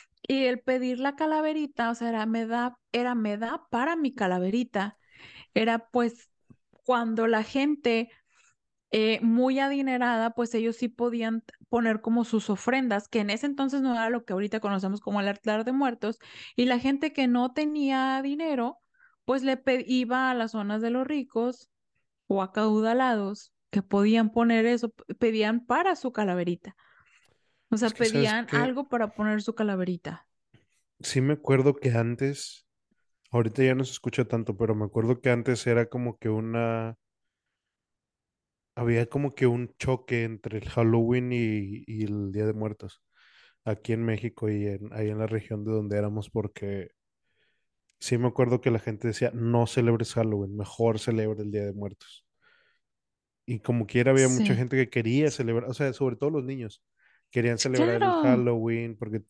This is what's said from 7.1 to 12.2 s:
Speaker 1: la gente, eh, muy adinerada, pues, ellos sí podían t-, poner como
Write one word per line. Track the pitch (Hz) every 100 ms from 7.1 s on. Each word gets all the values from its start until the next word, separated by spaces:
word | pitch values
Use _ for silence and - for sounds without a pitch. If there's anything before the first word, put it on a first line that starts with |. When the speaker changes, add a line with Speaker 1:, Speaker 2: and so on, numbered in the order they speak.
| 226 226
Speaker 1:
la | 220
gente, | 214 269 285 294 240 226 233 _ _ _ _ _ _ _ -
eh, | 214 220 220
muy | 226 233 254 269
adinerada, | 277 277 269 247 247 233 226
pues, | 226 233
ellos | 226 226 226
sí | 240
podían | - 240 233 226 226
t-, | - - -
poner | 240 226 214
como | 226 233